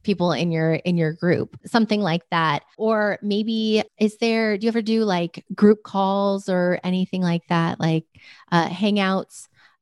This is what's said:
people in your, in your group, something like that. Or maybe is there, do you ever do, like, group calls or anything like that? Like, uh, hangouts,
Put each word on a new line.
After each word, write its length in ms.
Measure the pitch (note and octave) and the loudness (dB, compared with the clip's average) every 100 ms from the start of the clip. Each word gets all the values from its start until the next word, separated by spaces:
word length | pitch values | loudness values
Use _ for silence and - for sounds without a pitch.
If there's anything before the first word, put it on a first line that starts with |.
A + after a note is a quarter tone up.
people 280 | - F3+ F3 | -4 -2 0
in 180 | C3+ F3 | 0 -2
your, 240 | D#3+ D#3+ | 0 0
in 220 | D#3+ F3+ E3+ | 0 0 0
your 160 | D#3 | 0
group, 460 | D#3+ F3 A#2+ - - - | 0 0 0 -2 -10 -4
something 340 | A#3 A3 G#3+ | 0 0 0
like 220 | F#3+ E3+ - | 0 -2 -2
that. 340 | E3+ D#3+ D3 - - | 0 0 -2 -6 -6
Or 400 | A3 G#3+ G#3 F#3 | -2 0 -2 -2
maybe 640 | G#3 G3+ A3 A3 A3 G#3+ - _ | -2 -2 -2 -2 0 0 -2 _
is 160 | G#3+ - | -2 0
there, 400 | A#3 A3+ A3 G3+ | -2 0 0 0
do 80 | |
you 40 | A3+ | -2
ever 140 | A#3 | -2
do, 220 | G#3+ A3+ | 0 0
like, 400 | G#3+ F3 E3+ - - | 0 0 -2 -8 -14
group 280 | F#3+ G#3 G#3 | 4 6 6
calls 640 | - G3 G3 G3 G3+ G3 G3 | 0 -2 0 0 0 -2 -2
or 320 | F3+ F3+ F3+ | 0 0 0
anything 380 | F3+ F#3 F#3 F#3 | -2 -2 -2 -2
like 260 | F3 E3+ - | -2 -2 0
that? 300 | E3+ E3 - | 0 0 -2
Like, 280 | D#3+ D#3+ - - - - - | 0 0 -2 -14 -20 -20 -2
uh, 180 | E3+ D#3+ | 0 0
hangouts, 800 | F3+ G#3 G3+ F#3+ F#3+ - - - _ _ _ | -2 0 0 0 -2 -4 -14 -20 _ _ _